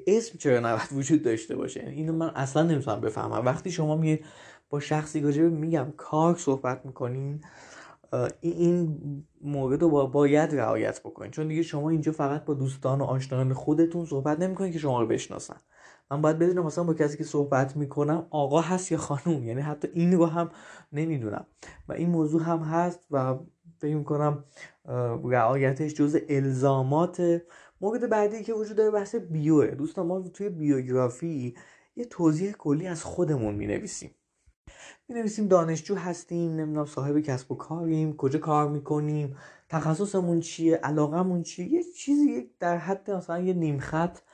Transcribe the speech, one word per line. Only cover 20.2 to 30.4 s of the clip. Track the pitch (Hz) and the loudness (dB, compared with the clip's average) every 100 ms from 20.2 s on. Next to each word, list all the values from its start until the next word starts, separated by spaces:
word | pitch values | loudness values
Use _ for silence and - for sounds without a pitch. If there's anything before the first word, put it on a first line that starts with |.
| 165 | 4
هم | 165 165 - - - - | 2 -4 -6 -20 -20 -10
نمی‌دونم | 143 160 147 110 101 - _ - - - | -4 -2 -2 -4 -8 -10 _ -20 -18 -10
و | |
این | - 170 | -4 0
موضوع | 170 151 160 | 2 2 2
هم | 165 165 | 2 0
هست | 156 165 175 175 - | 0 0 0 -2 -4
و | 139 131 131 - _ - - | 0 0 -2 -6 _ -20 -8
فکر | 147 151 | -2 -2
می‌کنم، | 147 147 151 147 - - - _ - | -2 0 0 -2 -6 -20 -20 _ -8
اه، | 123 120 117 123 | -4 -2 -2 0
رعایتش | 123 113 135 135 135 151 | 4 4 4 2 2 -2
جزء | 151 147 156 - | 0 2 2 2
الزاماته. | 139 135 127 139 135 131 151 175 180 175 170 170 - - - | 0 0 2 4 4 2 2 2 2 2 2 -2 -20 -20 -6
مورد | 190 233 233 | -4 -2 0
بعدی | 214 208 220 | 2 2 0
که | 208 | -4
وجود | 220 214 214 | -4 -2 2
داره | 214 | 2
بحث | 208 202 233 | 2 -2 -6
بیوه. | 175 160 147 156 113 | -4 0 4 6 6
دوستان، | 127 156 190 170 | 2 -6 -4 -2
ما | 185 | -2
توی | 180 - | -6 -8